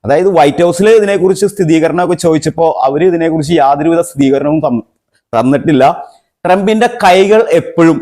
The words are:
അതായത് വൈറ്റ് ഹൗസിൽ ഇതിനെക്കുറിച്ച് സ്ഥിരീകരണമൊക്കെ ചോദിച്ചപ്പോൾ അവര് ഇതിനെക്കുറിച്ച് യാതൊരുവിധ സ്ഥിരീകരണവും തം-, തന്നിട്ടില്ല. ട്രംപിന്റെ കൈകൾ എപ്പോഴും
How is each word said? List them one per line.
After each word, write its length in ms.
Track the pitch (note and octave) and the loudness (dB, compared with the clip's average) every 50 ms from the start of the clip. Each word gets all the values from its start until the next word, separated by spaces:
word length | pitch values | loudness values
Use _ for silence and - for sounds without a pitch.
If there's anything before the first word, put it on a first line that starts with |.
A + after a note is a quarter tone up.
| _ | _
അതായത് 240 | G2+ C3+ D#3 F#3 G3 F#3+ E3 | -2 -2 0 0 0 2 2
വൈറ്റ് 260 | D3 D3 C#3 - F3 | 2 2 2 0 0
ഹൗസിൽ 260 | F3 E3+ - G3 G#3+ | 0 0 0 2 2
ഇതിനെക്കുറിച്ച് 560 | A3+ A3+ G#3 G3 G3+ F#3+ E3+ F#3+ G3 - G3+ G3 G3+ | 4 2 2 0 0 0 0 0 0 0 -2 -4 -2
സ്ഥിരീകരണമൊക്കെ 640 | - F#3+ D3+ E3 E3 D#3 E3 C#3+ F3 F3 E3+ F3+ D#3+ - | -2 -2 0 2 2 0 0 -2 -2 -2 -2 -4 -2 0
ചോദിച്ചപ്പോൾ 460 | E3+ D#3+ D#3 - D#3+ - - E3 D#3+ - - - | 0 0 0 -2 -4 -4 -2 -2 -2 -2 -2 -2
അവര് 200 | C3+ C#3 D3+ E3+ F#3+ | -2 -2 0 0 0
ഇതിനെക്കുറിച്ച് 420 | E3+ E3 E3 E3 D#3+ D#3+ D3 C#3+ F3 | 0 0 -2 -2 -2 -4 -4 -2 0
യാതൊരുവിധ 480 | D#3+ C#3 C3+ C#3+ D3 D3+ E3 E3 E3 E3+ E3+ | 0 2 2 0 0 0 -2 0 0 -2 -4
സ്ഥിരീകരണവും 500 | - C#3 C#3+ C3+ C3+ C3+ C#3+ D3 D3+ D#3+ D3 | -2 -2 0 0 0 0 0 -2 -2 -2 -2
തം-, 200 | C#3+ B2 A#2 - _ _ _ _ _ _ _ _ _ - | -2 -4 -4 -8 _ _ _ _ _ _ _ _ _ -4
തന്നിട്ടില്ല. 480 | A2+ A#2 B2+ C#3 C#3 - E3 D#3 B2+ C3 C#3+ F3 - - - _ _ _ _ _ _ _ | -2 0 0 0 0 0 0 0 2 2 2 0 -2 -10 -18 _ _ _ _ _ _ _
ട്രംപിന്റെ 420 | F3 B3+ A#3+ G3 G3+ A3 A3 A3+ A#3+ A#3+ - - | 0 0 0 0 -2 0 0 0 -2 -2 0 2
കൈകൾ 380 | F#3+ F3+ F#3+ G3 G3 G#3 A3 A3+ - D#3+ E3+ | 2 4 4 4 4 2 2 2 2 0 -2
എപ്പോഴും 400 | D#3 - - - E3+ E3 D#3 - | -2 -2 -2 0 2 2 2 0